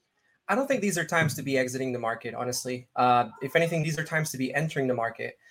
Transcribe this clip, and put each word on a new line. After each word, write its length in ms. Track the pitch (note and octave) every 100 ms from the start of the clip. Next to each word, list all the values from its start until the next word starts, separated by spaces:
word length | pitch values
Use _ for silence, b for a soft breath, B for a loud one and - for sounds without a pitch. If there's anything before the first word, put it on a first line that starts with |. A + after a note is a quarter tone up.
| _ _ _ _ -
I 80 | G#3
don't 100 | C4+
think 160 | B3+
these 160 | G3+ E3+
are 80 | D#3
times 300 | E3+ D#3+ -
to 80 |
be 160 | C#3 C3
exiting 320 | B2+ B2+ C3
the 80 | B2
market, 340 | A2+ A2+ A#2
honestly. 540 | A2+ B2 B2 B2+ B2+ B2 -
Uh, 340 | B2+ A#2+ A2 -
if 140 | C#3 E3
anything, 280 | E3+ E3+
these 160 | D#3 D#3
are 40 |
times 280 | D3+ D#3+ D#3
to 60 | B2+
be 140 | C3
entering 360 | C#3+ D#3+ D3+ C3
the 80 | A#2
market. 420 | A#2 - A#2+ - b